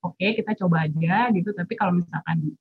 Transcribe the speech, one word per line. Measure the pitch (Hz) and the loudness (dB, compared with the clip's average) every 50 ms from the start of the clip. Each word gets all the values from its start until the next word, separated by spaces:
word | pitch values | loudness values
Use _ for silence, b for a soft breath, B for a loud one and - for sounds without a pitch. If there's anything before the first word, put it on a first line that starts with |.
oke, | - 170 - _ 180 208 233 | -6 -8 -6 _ -2 0 0
kita | - 208 - 220 | 0 -2 -2 -2
coba | - 190 175 165 160 | 0 2 2 2 2
aja | 160 156 151 160 165 165 185 214 240 247 | 2 0 0 0 0 2 2 2 2 2
gitu, | 220 185 180 208 | 2 0 0 -2
tapi | 208 - 175 - 226 | -4 -6 -6 -6 -2
kalau | - 208 185 180 | -2 0 2 2
misalkan | 175 175 - 160 156 - 160 165 165 151 151 - _ | 0 0 -2 -6 -8 -4 -2 -2 -2 -2 -4 -6 _